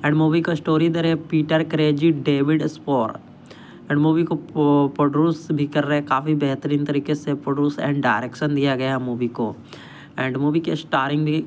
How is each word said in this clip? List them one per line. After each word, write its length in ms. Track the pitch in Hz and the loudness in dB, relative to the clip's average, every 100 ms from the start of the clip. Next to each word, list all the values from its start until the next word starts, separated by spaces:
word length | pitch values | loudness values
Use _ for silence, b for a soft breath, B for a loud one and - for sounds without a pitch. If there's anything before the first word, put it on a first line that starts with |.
| 147 | 2
And 100 | 151 | 4
movie 260 | 156 165 | 4 2
का 140 | 165 160 | 0 -2
story 340 | - 156 165 | 0 2 2
दे 120 | 165 | 2
रहे 100 | 165 | 0
हैं 160 | 156 - | 0 0
Peter 360 | 160 151 160 160 | -2 2 0 0
Craigie, 460 | 165 151 143 165 | 0 2 4 2
David 540 | 151 131 143 139 156 151 | 2 0 2 2 2 0
Spore। 520 | - - 135 113 - - - B B B B - | -6 -2 -2 -2 -6 -18 -20 B B B B -2
And 80 | 147 | 2
movie 260 | 156 160 | 4 2
को 120 | 165 160 | 2 -2
प्रो-, 600 | - - 147 143 139 139 | -6 0 4 4 2 2
produce 520 | 147 143 165 160 - | 0 4 2 0 -4
भी 140 | 151 139 | -2 0
कर 160 | - | 0
रहे 140 | 143 147 | 0 0
हैं, 80 | 147 | 0
काफ़ी 260 | 135 151 151 | -2 0 0
बेहतरीन 480 | 143 135 139 147 143 | 0 -2 -2 -2 0
तरीके 300 | 143 139 147 | -2 -2 -4
से 180 | - 143 | -4 -4
produce 420 | 143 139 147 147 | -2 0 0 -2
and 220 | 143 143 | -2 0
direction 520 | 135 107 123 - 151 143 | 0 -2 -4 -4 -2 0
दिया 200 | 139 131 | 0 0
गया 160 | 131 | -2
है 120 | 131 | -2
movie 240 | 123 120 123 | -4 -2 -4
को। 260 | 120 110 - B B B B B - | -2 -6 -6 B B B B B -6
And 180 | 131 131 | -4 0
movie 220 | 143 160 | 0 0
के 160 | 170 143 | -2 -6
starring 480 | - 139 135 147 151 | -2 -2 0 0 0
भी 180 | 156 | -2